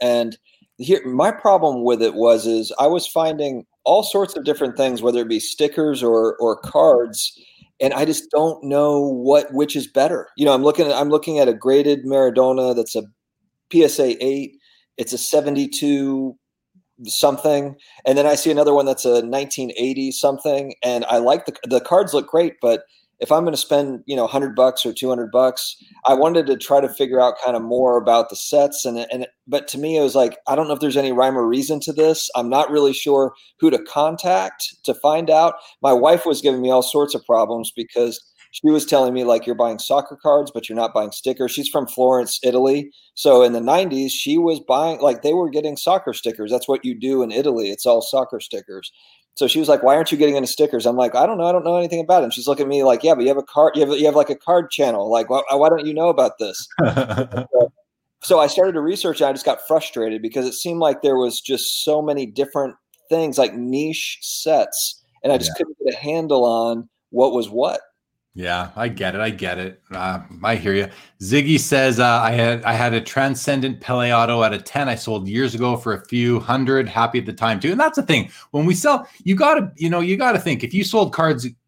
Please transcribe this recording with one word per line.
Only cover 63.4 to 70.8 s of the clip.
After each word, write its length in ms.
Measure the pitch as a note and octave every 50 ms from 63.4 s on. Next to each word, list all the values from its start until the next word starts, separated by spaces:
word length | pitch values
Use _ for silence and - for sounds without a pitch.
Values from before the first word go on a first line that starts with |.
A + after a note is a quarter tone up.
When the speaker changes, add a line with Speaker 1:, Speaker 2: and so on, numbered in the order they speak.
| C3 A2 G2
Speaker 1:
niche 640 | A#2 B2 B2 B2+ C#3 D3+ D#3 D#3+ - - - - - -
sets, 840 | - - - - D#3+ D#3 C#3+ G#2+ - - - - - - - _ _ _ _ -
and 100 | C3 C#3+
I 60 | B2+
just 120 | - D#3+
Speaker 2:
Yeah. 80 | D#3+ -
Speaker 1:
couldn't 180 | E3 D#3 D#3 - -
get 100 | C3+ A#2+
a 40 | -
handle 460 | - D3 D#3 E3 D#3+ D#3 C#3+ C3 A#2+
on 440 | A#2+ A#2 A2+ A2+ A#2 A#2 A#2 A#2 - _ _ _ _
what 220 | - A#2 C3 C3 A#2
was 180 | B2 A2+ G2+
what. 320 | G#2+ - C#3 - - - - _ _ _ _ _ _ _ _ _ _
Speaker 2:
Yeah, 360 | F#2 F2+ F2 F2 F2+ F2+ - -
I 100 | G#2 A#2
get 300 | A#2+ G2+ F#2+ G2+ F#2 F2+
it. 40 | G2
I 100 | A2 A2+
get 280 | G#2 F#2 F#2+ F2+ F2+ F2+
it. 240 | F#2 F#2+ F#2 _ _ _
Uh, 300 | F#2+ F#2 F2+ F#2 F#2 F2+ - - - - F#2
I 100 | A2 A#2
hear 180 | A2 - G2+ G2
you. 140 | G2